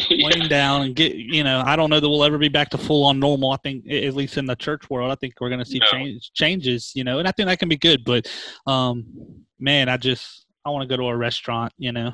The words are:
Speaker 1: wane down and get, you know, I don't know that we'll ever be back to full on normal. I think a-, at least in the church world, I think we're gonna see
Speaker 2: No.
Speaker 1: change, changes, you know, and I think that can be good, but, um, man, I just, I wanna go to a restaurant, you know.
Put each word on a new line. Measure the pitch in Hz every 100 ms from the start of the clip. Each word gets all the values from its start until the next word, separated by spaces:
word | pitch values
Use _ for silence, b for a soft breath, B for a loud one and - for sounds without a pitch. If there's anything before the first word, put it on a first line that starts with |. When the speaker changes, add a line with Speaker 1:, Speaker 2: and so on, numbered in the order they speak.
| -
Speaker 1:
wane | 339 151 170 160
down | 147 139 139
and | 135 127
get, | 160 -
you | 120 156
know, | 143 131 131
I | 156
don't | 156
know | 151
that | 147
we'll | 147
ever | 147 151
be | 147
back | 143 147
to | -
full | - 151
on | 139 135
normal. | 143 139 131
I | 135
think | 143 135 110
a-, | 143 139
at |
least | 135 139 -
in | 135
the | 123
church | - 147 -
world, | 131 123
I | 135
think | 131 -
we're | 123
gonna | 127 120
see | 131
Speaker 2:
No. | 110
Speaker 1:
change, | 131 139 123 -
changes, | - 156 190 131 120 - -
you |
know, | 127 131
and | 185
I |
think | 190 196
that | 185
can | 175
be | 151
good, | 165 143
but, | 120 123 - B B B -
um, | 131 127 120 110 - - - - -
man, | 135 143 127
I | 127
just, | 127 123 - - _ _ 147
I |
wanna | 143 131
go | 127
to | 127
a | 120
restaurant, | 120 120 - 117 117 -
you | 127
know. | 120 117